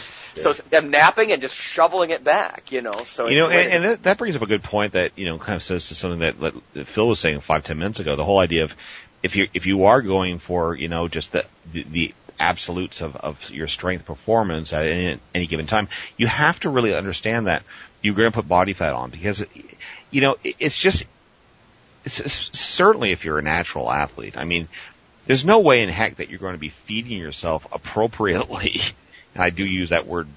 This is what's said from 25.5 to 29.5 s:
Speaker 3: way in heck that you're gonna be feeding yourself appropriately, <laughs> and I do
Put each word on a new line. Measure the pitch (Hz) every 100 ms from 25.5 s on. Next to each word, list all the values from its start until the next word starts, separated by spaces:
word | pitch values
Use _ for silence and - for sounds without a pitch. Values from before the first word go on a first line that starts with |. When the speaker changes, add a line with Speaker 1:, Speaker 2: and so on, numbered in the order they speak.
| 220
Speaker 3:
way | 170 127
in | 101
heck | 85 110 -
that | 78
you're | -
gonna | 95 90
be | 76
feeding | - - 107 120 104
yourself | 80 73 85 80 -
appropriately, | - - - 113 - 104 90 - 90 92 - - - _
<laughs> | - _
and | -
I |
do | 87